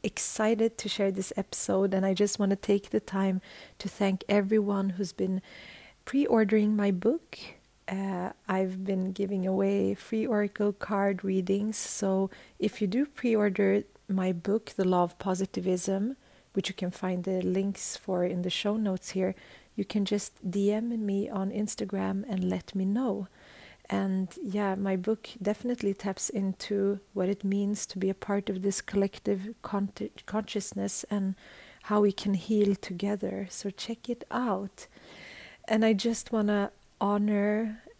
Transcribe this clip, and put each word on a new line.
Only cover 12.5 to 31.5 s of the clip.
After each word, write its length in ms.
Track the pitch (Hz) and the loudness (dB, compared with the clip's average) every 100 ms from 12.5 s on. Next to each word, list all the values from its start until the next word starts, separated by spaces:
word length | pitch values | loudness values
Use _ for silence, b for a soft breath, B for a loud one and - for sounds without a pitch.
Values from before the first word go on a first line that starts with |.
| B | B
if 220 | 214 - | -4 0
you 60 | 202 | 0
do 180 | 233 | 0
pre-order 760 | 285 - 247 220 208 190 196 202 - - - | -2 -2 2 4 2 4 4 4 0 -14 -2
my 240 | 190 185 | 0 2
book, 400 | 170 196 220 - - | 0 0 -2 -2 0
The 120 | 185 | 2
Law 140 | 180 | 4
of 160 | 175 - | 2 0
Positivism, 1000 | 196 185 196 - 180 185 196 196 220 269 b b b | -2 -2 -2 -2 0 0 0 0 -2 -6 b b b
which 160 | 196 - | -4 -4
you 40 | |
can 160 | - 180 | -4 -6
find 340 | - 185 180 | -2 -2 -2
the 180 | 175 185 | 0 0
links 560 | 185 185 196 190 - - | 2 0 0 -2 -6 -6
for 260 | - 180 | -2 0
in 160 | 180 180 | 0 0
the 80 | 180 | -2
show 300 | - 202 220 | -2 0 0
notes 320 | 208 185 - | 0 -2 -2
here, 240 | 185 185 190 B B B - | -2 -2 -2 B B B -6
you 80 | |
can 220 | 196 214 196 | -2 0 0
just 440 | 208 - - 185 | 0 -2 -6 -4
D 220 | 196 202 | 0 2
M 320 | 214 233 233 | 2 -2 -2
me 240 | 208 196 208 | 0 0 -2
on 220 | 196 190 | -2 -2
Instagram 720 | 202 208 - 202 196 190 196 254 | -2 -4 -4 -4 -2 -2 -2 -2
and 220 | 185 185 | -2 0
let 260 | 185 - | -2 -2
me 120 | 190 190 | -2 0
know. 420 | 214 262 196 185 B B B B B - | 2 0 -2 -6 B B B B B -4
And 420 | 196 196 190 185 - | -2 0 0 -2 -6
yeah, 340 | 269 202 202 | -4 -2 0
my 220 | 190 196 190 | 0 0 0
book 320 | 185 220 - 240 | 0 -2 -4 -6
definitely 500 | 190 214 247 247 202 | -4 -2 -2 0 -2
taps 380 | 196 202 190 - | -2 -4 -2 -2
into 720 | 208 190 185 - 202 196 202 - | 0 -2 -4 -2 0 2 0 -4
what 160 | 202 185 | -2 0
it 160 | 202 | 0
means 400 | 196 196 202 208 - | 0 0 0 -2 -4
to 120 | 190 | -2
be 100 | 190 | -2
a 60 | |
part 340 | 190 - 202 196 | -2 -2 -2 0
of 140 | 185 | -2
this 180 | 196 196 | 0 -2
collective 760 | - 196 196 - - 196 202 233 | 0 0 0 0 -2 -2 -4 -12
con-, 320 | - 202 196 - 208 - | -6 -2 -2 -4 -10 -10
consciousness 800 | - 208 214 208 196 196 196 - - | -6 -6 -4 -4 -4 -4 -2 -2 0
and 240 | 208 190 190 B | -2 -2 -4 B